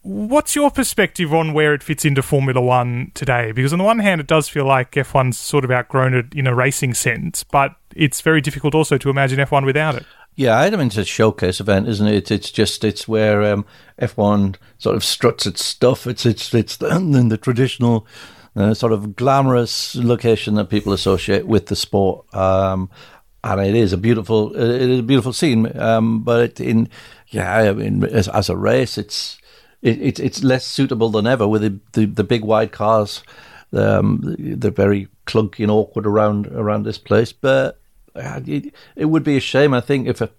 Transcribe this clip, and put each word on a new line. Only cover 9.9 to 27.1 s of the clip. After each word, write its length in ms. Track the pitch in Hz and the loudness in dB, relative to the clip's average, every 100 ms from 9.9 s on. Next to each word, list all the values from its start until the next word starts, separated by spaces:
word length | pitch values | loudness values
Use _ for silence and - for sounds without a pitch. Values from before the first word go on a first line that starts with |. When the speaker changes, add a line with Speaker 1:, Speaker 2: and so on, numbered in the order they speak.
| 131 | -4
Speaker 1:
it. 100 | - - - - | -10 -20 -18 -2
Speaker 2:
Yeah, 220 | 127 113 | 2 4
I 120 | 170 | 4
mean, 180 | 214 127 | 2 0
it's 100 | 104 | 0
a 60 | |
showcase 560 | 92 - 110 - 90 92 | -4 2 2 2 -2 -2
event, 300 | 95 98 107 | 0 2 2
isn't 180 | 101 104 | 0 2
it? 80 | 104 | 2
It's, 160 | - | 0
it's 200 | 101 - | -4 -2
just, 340 | - 104 - 110 | -2 -2 0 -4
it's 220 | 101 - | -4 -4
where, 340 | 110 107 104 | 0 2 2
um, 220 | 104 104 104 - - - | 2 0 -4 -14 -20 -8
F 180 | 117 - | -6 0
one 400 | 104 104 98 95 - _ | 2 2 0 -4 -18 _
sort 180 | - 101 | -2 -2
of 80 | |
struts 420 | - - 127 - 104 | -2 0 0 0 -6
its 200 | - - | -6 -8
stuff. 420 | - 123 120 120 | 0 0 0 -6
It's, 180 | 123 120 | -2 -2
it's, 280 | 107 - | -2 -2
it's 240 | 117 104 - | -2 -2 -6
the, 100 | - | -2
<clears throat> 400 | 170 185 135 120 | -2 2 2 2
the 80 | 110 | 0
traditional, 720 | - 120 131 - 120 113 - - - - - 104 | -2 0 -2 0 0 0 -4 -20 -20 -20 -12 0
uh, 180 | 101 | 0
sort 200 | 110 120 | 2 0
of 240 | 110 104 98 | 0 -2 -2
glamorous 800 | 127 139 135 123 117 - - - | 2 2 4 2 0 -6 -8 -2
location 600 | 120 120 117 110 - 107 | 0 2 2 0 0 -2
that 140 | 104 | 0
people 240 | 107 101 | -2 0
associate 520 | 98 98 92 - 98 - | -2 0 0 0 -2 2
with 200 | 107 - | 0 0
the 100 | 101 | -6
sport. 580 | - 101 95 - _ | -2 0 0 -2 _
Um, 560 | 98 95 95 95 95 92 - - - _ _ | -2 0 2 0 -2 -6 -12 -20 -20 _ _
and 160 | 110 98 | -4 -2
it 160 | 98 113 | 2 2
is 160 | 104 | 2
a 60 | 90 | 2
beautiful, 580 | 110 110 104 110 107 - | 2 0 2 0 0 -2
it 340 | 117 123 127 | 0 2 2
is 100 | 127 | 0
a 40 | |
beautiful 300 | 117 135 120 | 2 2 2
scene. 440 | 120 165 113 113 - | -2 2 2 0 -2
Um, 460 | 113 113 113 113 | 0 2 2 -2
but 160 | 113 117 | 0 2
it, 200 | 120 - | 0 -2
in, 260 | 123 113 113 - - | 0 0 0 -6 -20